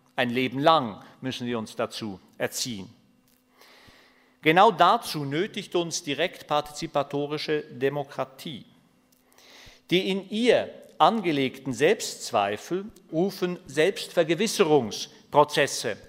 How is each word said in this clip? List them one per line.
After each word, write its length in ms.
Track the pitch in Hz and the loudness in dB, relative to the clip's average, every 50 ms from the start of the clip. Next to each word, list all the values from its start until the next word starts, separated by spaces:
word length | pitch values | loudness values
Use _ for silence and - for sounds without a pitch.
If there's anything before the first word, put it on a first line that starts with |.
| _ _ _ | _ _ _
Ein 140 | - 127 123 | -2 -2 0
Leben 280 | 117 127 131 123 120 135 | 0 0 -2 -2 -2 2
lang 420 | 143 165 160 156 131 110 98 - - - - _ | 4 4 4 4 2 -2 -6 -10 -16 -20 -18 _
müssen 260 | 131 131 120 - 123 | -10 -10 -8 -8 -6
wir 100 | 120 120 | -6 -6
uns 200 | 113 110 - - | -6 -6 -8 -6
dazu 420 | - 117 104 - - 117 107 95 90 - _ _ | -6 -6 -4 -6 -8 -10 -10 -10 -12 -16 _ _
erziehen. 520 | - 123 120 - - - 131 113 98 92 - - _ _ _ _ _ _ _ _ _ _ _ _ _ - - - - _ - - _ _ _ _ _ _ _ _ _ | -6 -6 -6 -4 -6 -8 -6 -8 -10 -14 -16 -20 _ _ _ _ _ _ _ _ _ _ _ _ _ -20 -20 -20 -20 _ -20 -20 _ _ _ _ _ _ _ _ _
Genau 300 | - 156 160 180 202 226 | 2 4 6 8 6 6
dazu 520 | 180 151 175 180 220 233 - - - 156 143 | 6 6 6 6 4 4 0 -4 -6 -6 -4
nötigt 500 | 139 139 160 190 220 - 208 180 - - | -4 -2 -4 -4 -4 -6 -10 -8 -4 -2
uns 280 | 180 170 170 147 - - | -2 -2 -2 -6 -8 -6
direktpartizipatorische 1600 | 151 139 127 165 185 - - - - 151 147 143 - - - 165 160 - 147 135 - - 143 147 143 151 151 - - 151 151 147 | -6 -2 -2 -2 -4 -4 -10 -6 -2 -2 -2 -2 -4 -8 -10 -10 -4 -2 -2 -2 -2 -4 -4 -4 -4 -4 -6 -4 -2 -2 -4 -4
Demokratie. 1040 | - - 120 131 139 143 147 139 - - - 135 - - - - 175 135 92 - - _ _ _ _ _ _ _ _ _ _ _ _ _ _ _ - - - - - - _ _ - | -8 -6 -2 -2 -2 -2 -2 -6 -6 -8 -8 -8 -8 -10 -14 -14 -14 -14 -14 -16 -20 _ _ _ _ _ _ _ _ _ _ _ _ _ _ _ -20 -20 -20 -20 -20 -20 _ _ 0
Die 200 | 165 185 190 196 | 0 2 2 0
in 180 | 190 196 190 - | -2 -4 -4 -6
ihr 400 | 208 214 240 233 175 123 98 - - - - - - - | -4 0 4 4 4 4 2 -2 -8 -16 -20 -16 2 4
angelegten 760 | 151 170 220 226 185 175 151 139 135 123 - - - 139 123 | 4 4 4 2 0 0 0 0 0 -2 -4 -6 -8 -8 -2
Selbstzweifel 1120 | 107 139 170 220 - - - - - - - - 110 101 101 104 104 - - 165 185 196 226 - - _ _ | 2 2 2 2 0 -2 -8 -10 -12 -8 -2 0 0 0 0 -2 -6 -6 -8 -8 -8 -8 -10 -16 -20 _ _
rufen 460 | 160 156 180 202 190 - 180 180 180 - - | -2 0 0 0 0 -2 -4 -4 -4 -8 -12
Selbstvergewisserungsprozesse 2250 | - 131 151 156 190 196 - - - - 180 170 151 170 160 220 214 - - 196 156 151 143 120 104 - - - - - - - _ - 147 147 - - 160 143 131 - - - 120 98 - - | -6 0 2 2 2 0 -2 -8 -2 0 0 0 2 0 0 0 0 2 2 4 6 6 4 4 0 -4 -8 -10 -12 -14 -20 -14 _ 4 4 4 4 2 0 0 0 -2 -4 -6 -6 -6 -8 -12